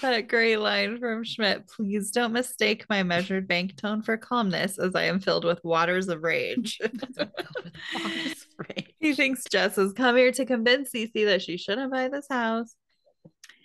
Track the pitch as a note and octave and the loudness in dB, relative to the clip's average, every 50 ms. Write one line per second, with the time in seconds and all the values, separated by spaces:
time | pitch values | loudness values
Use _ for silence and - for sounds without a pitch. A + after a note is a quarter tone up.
0 | - C4 B3 A3 G#3 A3 - A#3 A3+ A3+ A3 G#3+ G#3+ G#3 G3+ G3+ G3+ G3+ A3+ A#3+ | 0 0 0 0 0 0 2 4 4 4 4 2 2 2 2 2 0 0 -2 -4
1 | B3 A#3 A3 A3+ A#3 A#3 - - A3 G3 - - - - - - A3 G3 G3+ G#3 | -4 -4 -4 -4 -6 -6 -4 -2 0 0 0 -2 -4 -10 -8 -6 -4 -2 -2 -2
2 | G3+ A3 - A#3+ A#3+ A3+ A3 A#3+ B3+ - - - A3 G#3 G#3+ G#3+ - - G#3+ G3 | -2 -2 0 0 0 0 0 -2 -4 -4 -2 0 0 0 0 0 -2 -2 0 0
3 | F#3 F3+ F3 F3 F#3 F#3+ F#3+ F#3+ F#3+ F#3+ F3+ F3 F3+ F#3+ - - - G#3 G#3+ G#3+ | 2 2 2 0 0 0 -2 -2 -2 0 0 0 0 -2 -6 -6 -6 -4 -4 -2
4 | A3 - A3+ A3+ - - B3 A#3+ A3+ F#3+ E3+ D#3 D#3+ G3+ - - F3+ F#3 F#3 E3+ | -2 -2 -2 -2 -2 -2 -2 0 0 0 0 0 -2 -2 -2 -2 -2 0 0 2
5 | E3+ E3 E3+ F#3+ F#3+ - E3 E3+ E3 E3 F3 E3+ - E3 E3 D#3+ E3+ E3+ F3+ F#3 | 2 2 0 0 0 0 0 2 2 0 -2 -2 0 0 2 2 2 2 2 0
6 | F#3+ F#3+ E3+ D#3 D#3+ E3 D#3 C#3+ B2 F2+ G#2+ - G#3+ A3 - - G3 A3+ - A3+ | 0 -2 -4 -2 -2 -2 0 -2 -2 -2 -2 -4 -4 -4 -4 -4 -6 -6 -6 -6
7 | - - - - D4 - - - F4+ - - B4+ - - - - - - - E4+ | -12 -10 -6 -6 -6 -6 -6 -12 -12 -10 -10 -12 -12 -12 -16 -14 -12 -10 -8 -6
8 | E4 - E4 E4 E4 - D#4 - - - _ - F#3 - - - - - _ - | -6 -6 -6 -6 -6 -6 -8 -10 -14 -18 _ -16 -14 -12 -10 -12 -12 -12 _ -2
9 | D#4+ D4+ C#4 C#4 C#4+ C4 C4 - - - - F#3+ F#3 G#3 G3+ G#3+ G3 G3 G3 - | 0 0 2 2 2 0 0 -2 -4 0 2 2 2 2 4 2 2 2 2 2
10 | C4 B3 A#3+ B3+ B3+ B3+ B3 C4+ C4+ B3 B3+ A3+ A3 A#3+ B3 C#4+ C#4 - - A#3 | 4 6 6 8 6 6 6 2 0 0 0 2 4 4 4 4 2 -2 -4 -6
11 | A3 A3+ - A3 G#3+ G#3 F#3+ F#3 F#3 - E3 F3+ - - G3 B3 C4+ C4 C4+ C4 | -4 -2 0 2 4 4 4 2 0 -2 -8 -6 -4 -4 -2 -2 -2 -2 -2 -2
12 | B3+ B3+ C#4 C#4+ C#4+ - C4+ B3 A#3 A3+ A3+ A3+ A#3 A3+ _ _ _ _ _ _ | -2 -2 -4 -6 -4 -2 0 0 2 2 0 0 -2 -6 _ _ _ _ _ _
13 | _ _ _ _ - - _ _ - - - _ _ | _ _ _ _ -20 -20 _ _ -20 -20 -20 _ _